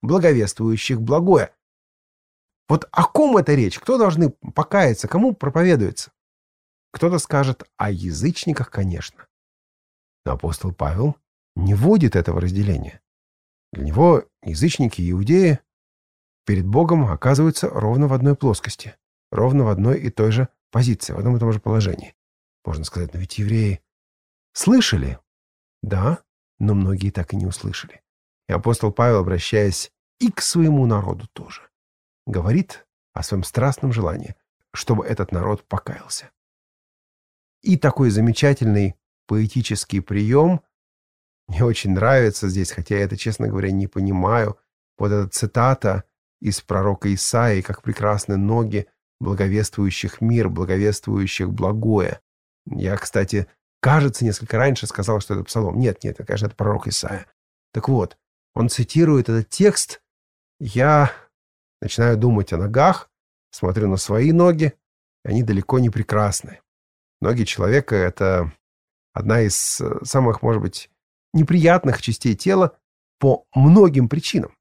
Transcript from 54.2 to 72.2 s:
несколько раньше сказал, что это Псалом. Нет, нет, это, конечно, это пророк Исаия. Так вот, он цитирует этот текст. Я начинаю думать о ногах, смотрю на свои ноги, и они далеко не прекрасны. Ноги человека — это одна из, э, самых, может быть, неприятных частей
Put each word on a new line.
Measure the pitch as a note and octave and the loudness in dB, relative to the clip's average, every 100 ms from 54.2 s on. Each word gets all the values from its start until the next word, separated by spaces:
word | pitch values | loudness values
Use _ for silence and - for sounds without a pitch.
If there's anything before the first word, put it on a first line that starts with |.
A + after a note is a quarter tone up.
несколько | A#2 G#2 A2+ A2+ | -2 -2 -4 0
раньше | C3 B2+ G#2+ | 0 0 -6
сказал, | - G2 G#2+ | -8 -2 -2
что | - | -2
это | G2 | -6
Псалом. | - A#2 G2+ F#2+ | -4 -4 -2 0
Нет, | B2+ G2 | -2 -2
нет, | - | -8
это, | - | -10
конечно, | - G2+ G#2 | -6 -4 -4
это | - | -4
пророк | G2+ G2+ - | -4 -2 -4
Исаия. | G2+ - G2 - _ _ _ _ | -8 -8 -10 -14 _ _ _ _
Так | - G#2+ | -8 -2
вот, | C3 F2+ _ _ _ _ | 0 -2 _ _ _ _
он | - A#2 | -4 -2
цитирует | - A#2+ D3+ E3 D3 A#2 | -2 -2 2 4 4 2
этот | A2+ G#2+ | -2 -4
текст. | - G3+ - - - _ _ _ _ _ _ | 2 2 2 -6 -10 _ _ _ _ _ _
Я | C3 A2 C3+ D3+ C#3+ - _ _ _ _ _ _ | -8 0 4 6 4 0 _ _ _ _ _ _
начинаю | G#2 - A#2 A2+ | -8 0 2 4
думать | A#2+ A2 F#2+ | 2 2 0
о | E2 | -2
ногах, | G2 A2+ D#3 F3+ - _ _ _ _ | -2 2 4 2 -6 _ _ _ _
смотрю | - F#2 F#2 G#2+ | -6 -2 0 0
на | F#2+ | -2
свои | - G2+ C#3 | -2 0 4
ноги, | E3 F3 E3 D#3 - _ _ _ _ | 4 4 4 0 -4 _ _ _ _
и | - | -4
они | G#2+ | -2
далеко | A2 G2 G2 B2+ | 0 0 0 0
не | A#2+ | 2
прекрасны. | G#2+ G#2+ G#2+ G#2 G2 - - _ _ _ _ _ _ | 0 -2 0 0 -2 -10 -20 _ _ _ _ _ _
Ноги | - A#2+ | -2 -2
человека — | A2 - F#2 C3 - G#2 | -2 -2 0 0 0 0
это | F#2 - F#2+ F#2 E2+ - _ _ _ _ _ | 0 0 0 0 -2 -8 _ _ _ _ _
одна | - G2+ A2+ | -8 0 2
из, | A2 - - - | 2 0 -6 -6
э, | - - | -6 -8
самых, | - C#3 B2 G#2+ | -4 0 0 0
может | A#2 A2 | 0 -2
быть, | G2+ - - _ _ _ _ | -4 -8 -18 _ _ _ _
неприятных | D#3+ D#3 F3 E3 F3 C#3 A2+ | 0 2 4 6 4 2 -2
частей | - A2 | -4 -4